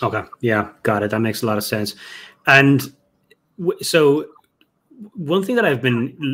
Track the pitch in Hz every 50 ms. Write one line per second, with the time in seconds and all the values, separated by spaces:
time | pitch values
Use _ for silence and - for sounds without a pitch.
0 | - 110 - 107 - - - - - 117 110 104 104 - - _ - 113 107 101
1 | 104 104 110 110 113 110 104 - - 110 107 104 101 - 113 107 104 - - -
2 | - - - - - - _ _ - 147 139 135 139 139 143 131 131 - - _
3 | _ _ _ _ _ _ _ _ _ _ _ - 175 175 - - 139 - - 165
4 | 151 143 139 151 151 - _ _ _ _ _ _ _ _ _ _ _ _ _ -
5 | 208 - - 214 160 143 170 196 190 220 247 233 214 165 139 120 127 127 120 117
6 | 120 143 - - 151 135